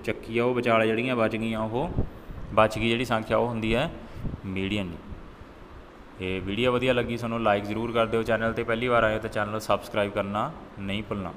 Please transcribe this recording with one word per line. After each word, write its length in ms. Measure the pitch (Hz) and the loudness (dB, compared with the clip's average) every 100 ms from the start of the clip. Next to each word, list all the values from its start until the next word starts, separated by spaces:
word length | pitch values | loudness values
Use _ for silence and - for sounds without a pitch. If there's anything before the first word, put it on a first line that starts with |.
ਚੱਕੀ 300 | - 107 - | -4 -6 -2
ਜਾਓ, 200 | 113 120 | 0 2
ਵਿਚਾਲੇ 340 | 123 120 113 110 | 2 4 4 6
ਜਿਹੜੀਆਂ 280 | 110 123 127 | 2 0 2
ਬਚ 200 | 110 107 | 2 2
ਗਈਆਂ, 240 | 113 110 | -2 -2
ਉਹ 300 | 110 117 165 - - - - - - | -2 -2 -2 0 -2 -4 -14 -12 -2
ਬਚ 260 | - 110 110 | 4 4 4
ਗਈ 100 | 113 | 2
ਜਿਹੜੀ 160 | 117 120 | 2 2
ਸੰਖਿਆ, 320 | 113 110 110 | 0 2 2
ਉਹ 100 | 113 | 2
ਹੁੰਦੀ 280 | 117 110 113 | 0 0 2
ਹੈ 160 | 160 - - - - - 101 | 0 -4 -12 -8 -8 -6 -6
ਮੀਡੀਅਨ। 460 | 95 98 104 92 80 - - - - - - - - - - - - | -2 -2 -2 -4 -8 -12 -14 -14 -18 -20 -18 -18 -18 -18 -20 -20 -8
ਇਹ 200 | 92 92 | -4 -4
ਵੀਡੀਓ 300 | 92 104 123 | -4 2 2
ਵਧੀਆ 220 | 123 127 | 4 4
ਲੱਗੀ 240 | 123 113 117 | 2 2 -2
ਤੁਹਾਨੂੰ, 260 | 117 117 | -4 0
ਲਾਈਕ 200 | 113 101 | 4 4
ਜ਼ਰੂਰ 280 | 104 107 117 | 2 -4 -2
ਕਰ 140 | 117 113 | 2 2
ਦਿਓ। 180 | 113 | 2
ਚੈਨਲ 280 | 113 110 113 | 2 2 2
'ਤੇ 120 | 110 | -2
ਪਹਿਲੀ 240 | 117 113 127 | -2 0 2
ਵਾਰ 160 | 120 | 4
ਆਏ 100 | 110 | 4
ਹੋ 60 | 110 | 2
ਤਾਂ 100 | 107 | -2
ਚੈਨਲ 220 | 110 104 | -2 -2
ਨੂੰ 100 | 107 | -4
ਸਬਸਕ੍ਰਾਈਬ 500 | - 101 - 110 104 | 0 0 0 0 0
ਕਰਨਾ 400 | 101 98 104 127 160 - - | 0 -2 0 -2 -6 -16 -10
ਨਹੀਂ 240 | 98 101 | -6 -4
ਭੁੱਲਣਾ। 300 | 104 107 90 | -4 -6 -6